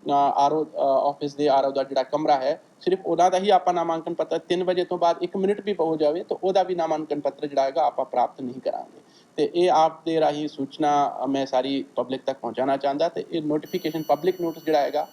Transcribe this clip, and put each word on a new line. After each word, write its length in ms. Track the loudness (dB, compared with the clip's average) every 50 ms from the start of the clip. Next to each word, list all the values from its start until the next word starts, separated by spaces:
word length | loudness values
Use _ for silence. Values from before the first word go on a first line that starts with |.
| -2 0
ਅਹ, 40 | 2
ਆਰ 400 | 4 4 4 4 4 2 4 4
ਓ, 100 | 2 -2
ਅਹ, 160 | -2 -4 -2
ਆਫਿਸ 540 | 0 2 2 4 2 0 -2 -2 -6 -8 -4
ਦੇ 120 | -2 0 2
ਆਰ 180 | 4 4 2
ਓ 60 | 2
ਦਾ 120 | 0 -2 -2
ਜਿਹੜਾ 200 | -2 0 -2 -2
ਕਮਰਾ 320 | 0 -2 -2 2 4 2
ਹੈ, 260 | 2 2 0 -2 -2 -6 _ _ _
ਸਿਰਫ 180 | -2 -2 -2 -2 -2
ਉਹਨਾਂ 260 | -2 2 4 4 4
ਦਾ 60 | 4 2
ਹੀ 120 | 2 4
ਆਪਾਂ 240 | 4 4 4 2 0
ਨਾਮਾਂਕਨ 400 | 0 0 0 -2 -2 -2 -6 -4
ਪੱਤਰ 240 | -4 -4 -2 -2 -4
ਤਿੰਨ 260 | -2 -2 -2 0 0
ਵਜੇ 200 | 0 0 0 0
ਤੋਂ 140 | -2 -2 0
ਬਾਅਦ 200 | 2 2 2 2
ਇੱਕ 160 | -2 -6 -4 -2
ਮਿੰਟ 240 | 0 0 0 -2
ਵੀ 120 | -2 -6 -2
ਹੋ 240 | 0 0 0 0 2
ਜਾਵੇ 260 | 2 2 0 0 -4
ਤਾਂ 140 | -6 -6 -2 0
ਉਹਦਾ 200 | 2 2 2 2
ਵੀ 120 | 2 0
ਨਾਮਾਂਕਨ 440 | -2 0 0 0 -2 -2 -4 -4 -2
ਪੱਤਰ 280 | -2 -4 -4 -4 -10 -4
ਜਿਹੜਾ 140 | 0 0
ਹੈਗਾ 220 | 0 0 2 2 0
ਆਪਾਂ 220 | 2 2 -2 -6
ਪ੍ਰਾਪਤ 360 | -2 0 0 0 0 -2 -8
ਨਹੀਂ 200 | -10 -10 -10 -6
ਕਰਾਂਗੇ। 400 | -6 -6 -6 -6 -10 -12 -18 -20 -20 _ _ -20 -20 _ _ -2
ਤੇ 120 | -2 -2 0
ਇਹ 160 | 2 2 4
ਆਪ 340 | 4 4 4 2 2 -4 -6
ਦੇ 140 | -2 0 2
ਰਾਹੀਂ 280 | 2 2 0 0 -4 -6
ਸੂਚਨਾ, 720 | -6 -8 -8 -8 -4 -2 0 2 2 2 0 0 -2 -4 -4
ਅਹ, 40 | -2
ਮੈਂ 180 | -2 -2 -2
ਸਾਰੀ 400 | 0 0 0 0 0 -2 -4 -6 -6 -4
ਪਬਲਿਕ 260 | -6 -4 -4 -4 -6 -4
ਤੱਕ 140 | -6 -6 -4
ਪਹੁੰਚਾਉਣਾ 380 | -6 -8 -4 -2 0 0 0 0
ਚਾਹੁੰਦਾ 320 | 0 -2 0 0 0 -2
ਤੇ 160 | -2 -4 -8 -6
ਇਹ 100 | -6 -6
ਨੋਟੀਫਿਕੇਸ਼ਨ, 600 | -2 -2 -2 -2 -4 -4 -8 -4 -4 -4 -4 -4 0
ਪਬਲਿਕ 380 | 0 -2 0 2 -2 -2 0
ਨੋਟਿਸ 220 | -4 -6 -6 -6 -2
ਜਿਹੜਾ 180 | 0 2 2
ਹੈਗਾ 260 | 2 2 0 -2 -4 -4